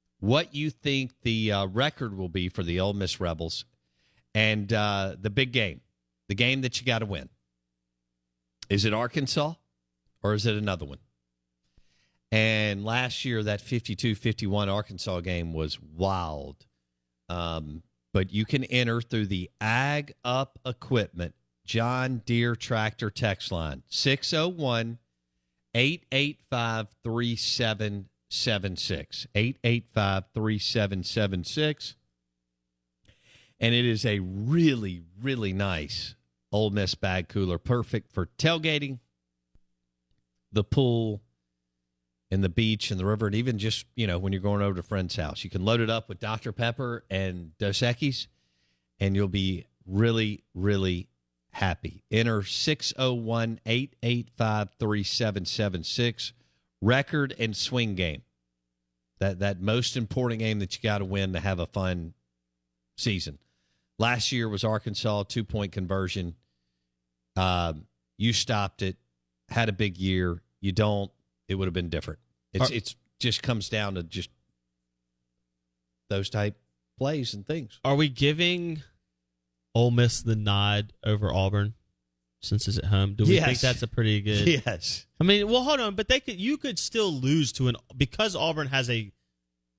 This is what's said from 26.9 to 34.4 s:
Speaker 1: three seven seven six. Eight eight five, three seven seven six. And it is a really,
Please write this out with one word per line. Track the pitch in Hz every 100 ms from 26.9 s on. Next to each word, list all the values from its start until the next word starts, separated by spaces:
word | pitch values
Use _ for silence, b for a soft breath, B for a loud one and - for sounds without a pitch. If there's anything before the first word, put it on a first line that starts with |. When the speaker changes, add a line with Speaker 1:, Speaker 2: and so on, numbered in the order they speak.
| _
Speaker 1:
three | 117 113 120 113
seven | - - 113 107 107 101 95 _ -
seven | - - 104 95 90
six. | - 78 71 - - 104
Eight | 117 - 120
eight | 120 -
five, | - 101 95 92
three | - 110 107
seven | - 117 101 98
seven | 87 - 101 92
six. | 85 - 151 151 - - _ _ _ _ _ _ _ _ _ _ b b b b b -
And | 117 120
it | 123
is | 110 117
a | 104
really, | 92 98